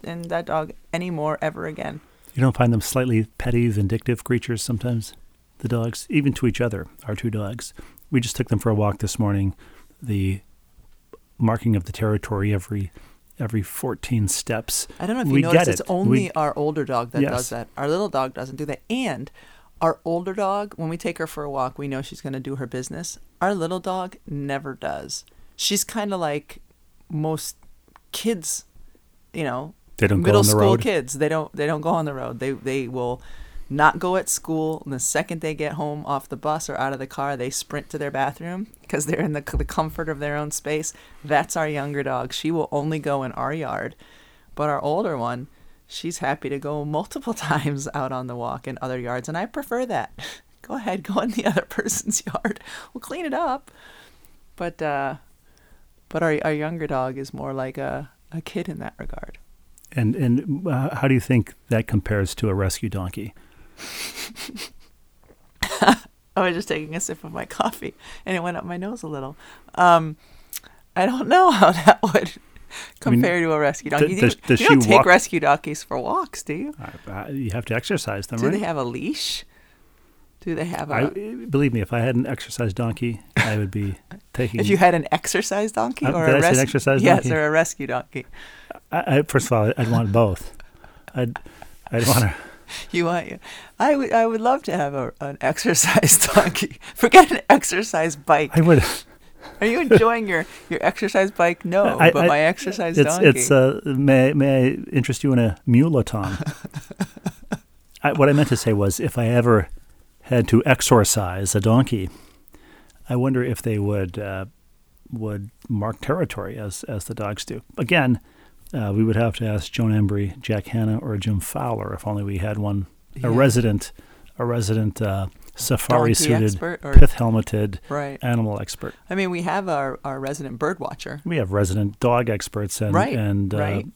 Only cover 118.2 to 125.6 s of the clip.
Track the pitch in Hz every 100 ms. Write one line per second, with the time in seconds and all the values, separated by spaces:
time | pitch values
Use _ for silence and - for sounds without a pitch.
118.2 | - _ _ - - 139 104 104 113 107
119.2 | 117 - 110 107 - - 110 107 101 101
120.2 | 98 - - 104 - 113 107 110 123 104
121.2 | 113 101 - 143 127 110 98 101 107 104
122.2 | 101 98 104 104 104 101 92 _ - 139
123.2 | 123 117 135 113 117 101 - - - -
124.2 | - - 120 120 104 110 107 - 107 98
125.2 | 95 - - -